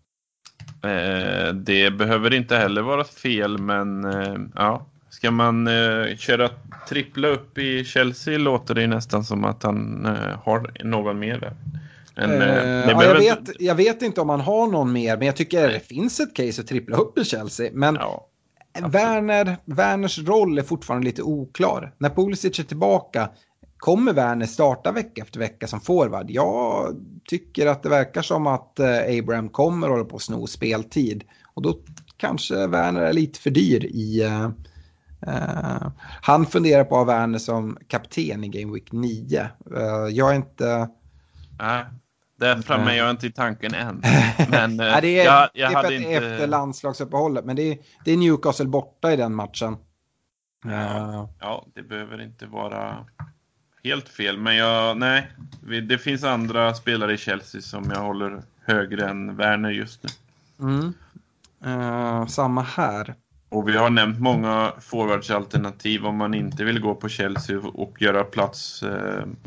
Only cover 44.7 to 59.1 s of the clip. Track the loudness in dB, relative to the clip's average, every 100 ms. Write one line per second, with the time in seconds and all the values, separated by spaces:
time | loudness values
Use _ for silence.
44.7 | 0 2 4 4 6 8 8 8 4 0
45.7 | 2 2 0 -2 -2 -2 -2 -2 -2 -2
46.7 | -6 -6 -6 -4 -2 0 -2 -4 -2 -2
47.7 | -4 -10 _ 0 4 6 4 2 0 0
48.7 | -2 -2 _ 0 2 0 -4 -6 -6 -6
49.7 | -6 _ _ _ _ _ _ _ _ -8
50.7 | -6 -4 -6 -8 -10 -12 -12 -10 -10 -12
51.7 | -20 -14 -12 -12 -14 -16 -18 -16 -12 -10
52.7 | -8 -10 -12 -16 -18 -20 _ _ _ _
53.7 | _ -6 -6 -8 -6 -4 -2 2 2 4
54.7 | 2 0 0 0 0 -2 -10 -20 -18 -8
55.7 | -6 -2 -2 -2 -4 -2 -2 0 2 0
56.7 | 0 -2 -2 0 -2 -2 -6 -6 -16 -14
57.7 | -10 -6 -4 -4 -4 -6 -8 -16 _ -2
58.7 | 0 0 -4 -4